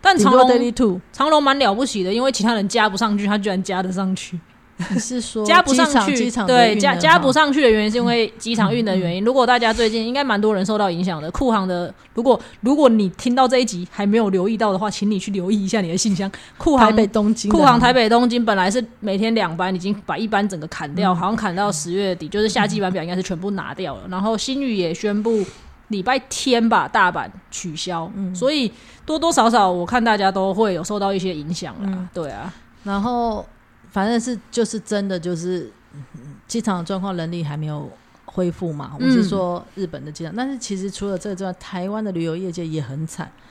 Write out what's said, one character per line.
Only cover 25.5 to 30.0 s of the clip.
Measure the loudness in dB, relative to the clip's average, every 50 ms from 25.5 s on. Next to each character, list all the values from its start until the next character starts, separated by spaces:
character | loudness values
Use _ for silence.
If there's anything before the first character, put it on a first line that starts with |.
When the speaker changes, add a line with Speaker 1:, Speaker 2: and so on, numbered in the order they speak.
| -8 -20 -20 -20 -20 -20 _ _
Speaker 1:
礼 | -6 -4
拜 | 0 0 0 -2 -2
天 | -6 -10 -4 0 2 2 4 4
吧， | 4 2 2 0
大 | 2 2 2 2 2
阪 | 2 -2 -8 -8 -12 -20 _ _
取 | -16 -12 -10 -10 -10
消。 | -8 -8 -6 -6 -6 -6 -8 -8
Speaker 2:
嗯。 | -8 -8 -6 -4
Speaker 1:
所 | -2 0 0
以 | 0 0 -2 -2 -4 -10 -20 -20 -20 -16 -6
多 | -4 -4 0
多 | 0 2
少 | 4 4 4
少 | 4 4 4 4 4
我 | 2 0 -2
看 | -2 -2 0